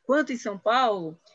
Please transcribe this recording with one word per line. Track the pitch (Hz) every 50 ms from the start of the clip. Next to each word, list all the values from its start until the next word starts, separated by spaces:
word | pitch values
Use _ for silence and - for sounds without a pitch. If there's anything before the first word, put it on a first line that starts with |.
| _
quanto | - 254 302 302 - 262
em |
São | 233 - 226 202 190
Paulo, | - 208 233 254 262 233 202 190 170 156 160 - _ _